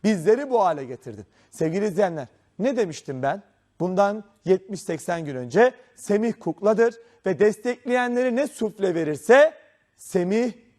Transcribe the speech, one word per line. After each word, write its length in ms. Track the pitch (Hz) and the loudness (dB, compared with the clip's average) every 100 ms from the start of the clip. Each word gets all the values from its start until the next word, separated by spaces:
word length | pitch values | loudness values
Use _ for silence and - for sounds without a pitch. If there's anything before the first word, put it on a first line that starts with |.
"Bizleri 460 | 208 208 156 233 285 | 0 0 2 2 2
bu 160 | 240 190 | 0 0
hale 200 | 151 131 | -2 -8
getirdin." 400 | 123 - 104 104 _ _ | -12 -14 -16 -18 _ _
Sevgili 340 | - 160 175 214 | -4 -2 -2 -2
izleyenler, 420 | 175 196 160 127 _ _ - | 0 -2 -2 -12 _ _ -4
ne 180 | 226 254 | -2 -2
demiştim 440 | 196 147 - 131 | -4 -6 -10 -4
ben? 220 | 135 185 - _ _ _ | -4 -4 -10 _ _ _
Bundan 440 | 175 185 202 214 208 _ - | -4 2 0 0 -12 _ 0
yetmiş 360 | 185 190 196 | 0 0 -14
seksen 440 | - 165 - 170 156 | -8 -8 -6 -6 -6
gün 100 | 131 | -8
önce 380 | 123 151 247 247 - - | -2 4 4 2 -20 -20
Semih 380 | - 208 233 - | -2 0 0 -4
kukladır 560 | - 156 202 220 233 233 - _ 190 | -8 -2 0 2 0 0 -20 _ -6
ve 140 | 170 | 2
destekleyenleri 960 | 208 208 247 247 254 247 247 240 254 240 | 2 2 -6 -6 -2 -2 0 0 0 0
ne 120 | 285 | -4
sufle 480 | - 214 170 196 165 | -4 -6 -2 -2 0
verirse 580 | 156 147 - 254 311 - _ _ _ _ | -2 -4 6 6 6 2 _ _ _ _
Semih 560 | - 185 175 214 247 - _ | -4 -2 0 0 -2 -4 _